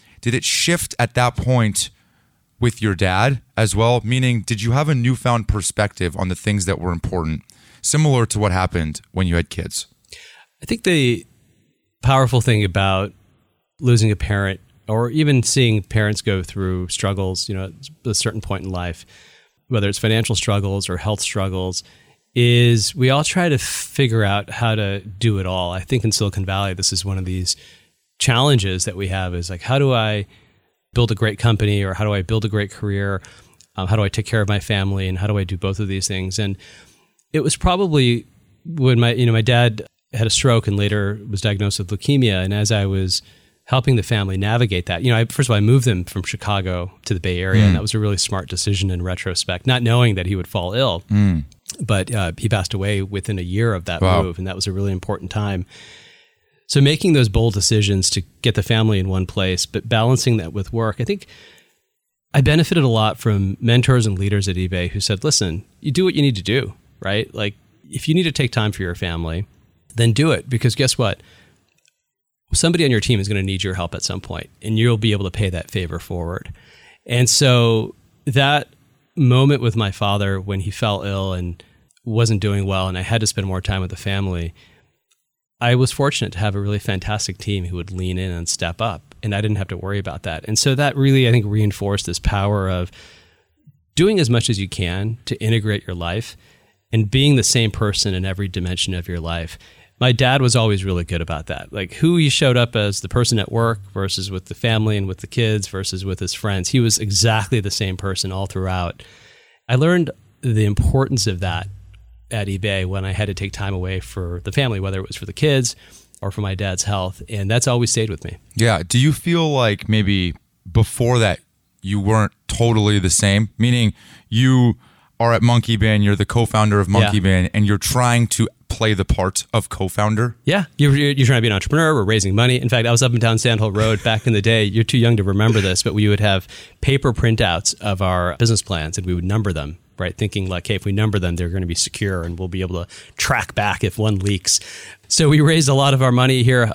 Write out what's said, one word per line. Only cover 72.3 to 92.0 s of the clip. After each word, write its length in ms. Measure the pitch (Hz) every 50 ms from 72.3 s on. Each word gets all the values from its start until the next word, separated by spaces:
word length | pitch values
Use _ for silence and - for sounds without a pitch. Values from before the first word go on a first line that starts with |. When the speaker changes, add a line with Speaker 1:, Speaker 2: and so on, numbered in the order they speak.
| _ _ _ - -
Speaker 2:
Somebody 320 | - - 165 175 165 160
on 60 | 135
your 80 | 120 -
team 200 | - - 123 98
is 80 | 98 101
gonna 160 | 107 98 95
need 200 | 98 95 92 -
your 100 | 95 90
help 220 | 92 85 82 -
at 80 | - -
some 180 | - 95 90
point, 280 | - - 87 - - - _ _
and 160 | - 110 110 110
you'll 200 | 117 120 117 107
be 140 | 113 110
able 140 | 104 98 98
to 60 | 90
pay 180 | - 104 104 92
that 220 | 87 85 - -
favor 280 | - 101 90 82 82 85
forward." 540 | - - 87 87 82 85 90 - - - - - _ _ _ - _ - - _ _
And 240 | - 123 123 127 120
so 640 | - - 143 131 123 123 117 117 113 110 107 - - _ _ _ _ _ -
that 420 | - 110 143 135 139 147 147 - _ _ _ _ _ _ _ _ _ -
moment 460 | 175 139 123 123 127 135 143 143 123
with 140 | 120 113 107
my 160 | 113 107 98
father 480 | 95 - 104 101 101 101 101 98 98 95
when 200 | 92 101 98 95
he 100 | 90 104
fell 320 | - - 120 107 101 92 -
ill 300 | 101 98 98 95 95 92
and 280 | 90 90 87 85 - - _ _ _ _ _ _ _ _
wasn't 380 | 120 107 113 117 110 110 95
doing 240 | 104 104 101 101 98
well, 220 | 98 95 95 92 95
and 100 | 90 90
I 40 |
had 200 | 90 - 113 113
to 60 | 110 -
spend 200 | - 107 95 95
more 140 | 92 92
time 200 | - - 98 95
with 80 | 95 90
the 40 | 95
family, 580 | - - 98 98 98 98 95 90 85 85 82 - _ - _ _ _ _ _ _ _ _ _ _ _ _ _ _ _ _ _ _ -
I 140 | 120 120 123
was 160 | 123 123 -
fortunate 420 | - - 139 147 - - 107 95 90
to 60 | 87
have 140 | 107 107 98
a 40 | 101
really 200 | 98 101 104 101
fantastic 580 | - - 98 92 - 107 107 104 - - 92 -
team 280 | - 107 101 95 90
who 120 | 85 90 87
would 140 | 85 95
lean 260 | 92 92 92 92 90 92
in 140 | 92 92
and 160 | 87 85 87 -
step 340 | - - 92 85 85 -
up, 340 | 110 117 87 - _ _ - - -
and 100 | 107 101
I 80 | 101
didn't 160 | 107 107 107 95
have 120 | 92 -
to 80 | 92 -
worry 220 | - 95 101 101
about 240 | 92 95 71 - -
that. 200 | 92 80 78 - -
And 120 | 107 -
so 160 | - 143 131
that 200 | 131 147 139 - 139
really, 300 | 135 135 135 135 127 117
I 40 |
think, 140 | 120 120 104 104
reinforced 580 | 104 107 107 104 - - 101 101 101 101